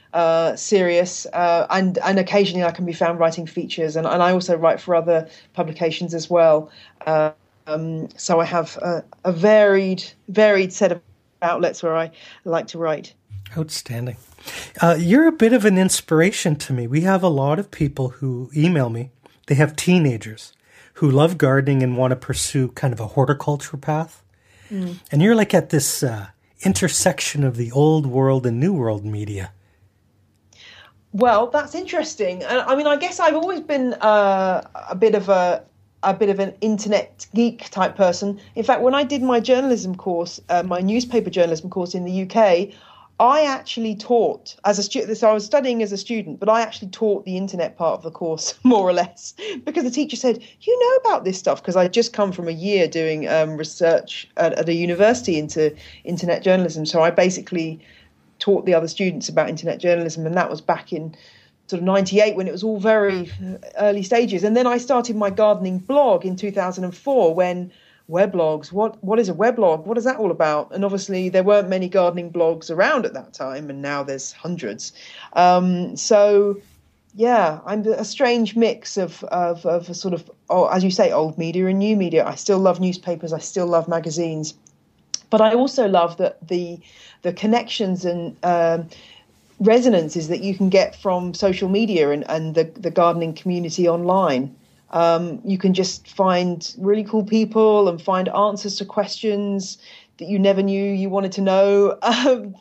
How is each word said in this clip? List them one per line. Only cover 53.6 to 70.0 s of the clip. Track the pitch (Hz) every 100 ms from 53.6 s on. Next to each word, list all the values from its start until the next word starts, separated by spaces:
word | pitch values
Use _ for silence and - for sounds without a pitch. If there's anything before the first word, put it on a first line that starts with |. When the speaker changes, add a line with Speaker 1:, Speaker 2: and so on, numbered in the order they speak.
| 156 - 165 165 - - - -
Speaker 1:
at, | 165
at | - 165
a |
university | 170 175 175 208 247 - 160
into | 151 160 156 151 - -
internet | - 175 175 170
journalism. | 190 185 175 156 156
So | 170
I | 165
basically | 170 185 180 - 175 160 156 - _ _ _ _ -
taught | - 190 -
the |
other | 170 160
students | - 190 170 -
about | 160 151
internet | 156 170 -
journalism, | 175 175 165 165 160
and |
that | 175 170
was | 151
back | - 139 -
in | 165 160 - - _ _ _ -
sort | 180
of | 180
ninety-eight | 196 190 196 214 185
when | 190
it |
was | 165
all | 214 214
very | 202 220 202 185 170 185 185 190 - -
early | 208 202
stages. | 185 240 240 190
And | 208 226
then | 247
I | 240
started | 240 254 240 214
my | 202
gardening | 196 214 202 185 185
blog | - 277 269 180 185
in | 185
two | 208
thousand | 196 185 180 185
and | 180
four | - 269 175 160
when | 180 180 180 - _ _ -
weblogs, | 165 196 185 160 156 147
what, | 180 220 214
what | 190 220
is | 208
a |
weblog? | 160 220 240 190 156 160
What |
is | 233